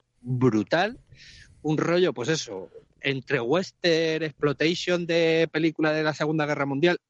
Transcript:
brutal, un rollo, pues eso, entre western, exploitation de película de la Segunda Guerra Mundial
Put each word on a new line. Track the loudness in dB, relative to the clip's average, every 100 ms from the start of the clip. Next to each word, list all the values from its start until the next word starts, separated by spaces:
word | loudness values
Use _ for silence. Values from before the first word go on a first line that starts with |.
| _ _
brutal, | -6 0 2 2 0 0 0 -4 _ -20 -20 -20 -20 -10
un | -4 -2
rollo, | 0 2 2
pues | 0 -4
eso, | -4 -4 -12 -14 -20 _ _
entre | -4 -4 -2 -4
western, | 0 -2 -2 _ 0 2 0 -2
exploitation | -6 -2 -2 2 0 0 0 -2 0
de | 2 4 2 2
película | 0 -2 0 0
de | 2
la | 0
Segunda | -2 -2 0
Guerra | 0 -2 -2
Mundial | 2 2 0 _